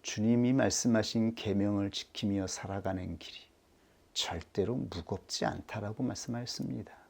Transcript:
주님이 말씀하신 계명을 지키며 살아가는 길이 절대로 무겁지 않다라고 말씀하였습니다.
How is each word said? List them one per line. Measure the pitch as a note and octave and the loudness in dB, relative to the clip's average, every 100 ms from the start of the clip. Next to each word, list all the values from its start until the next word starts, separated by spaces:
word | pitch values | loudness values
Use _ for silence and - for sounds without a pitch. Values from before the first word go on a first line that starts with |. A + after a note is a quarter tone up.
주님이 | - - A2 A#2+ B2 | -4 2 4 6 6
말씀하신 | C3 G#2+ - B2+ A2 G#2 A2+ A2+ | 6 4 4 4 4 4 2 2
계명을 | A#2 G#2+ G2 G2+ G2+ G2 | 0 0 2 4 2 0
지키며 | - - - G#2 G2 F#2+ | -4 -8 -2 0 2 0
살아가는 | - G2 G2 G2 F#2 F#2 E2 | -4 -6 -4 -2 -2 -4 -8
길이 | - - - _ _ _ _ _ _ | -10 -16 -20 _ _ _ _ _ _
절대로 | - - E2+ - - F#2+ B2+ | -4 -2 -4 -4 0 0 0
무겁지 | - F2+ E2+ G2 - - | -2 -6 -6 -8 -6 -2
않다라고 | - - - G#2+ G2+ G#2+ | -2 -2 -8 -6 -6 -4
말씀하였습니다. | B2+ G#2+ - A#2+ B2 - C3 B2 G2+ - - | -4 -4 -6 -6 -6 -6 -6 -6 -10 -16 -20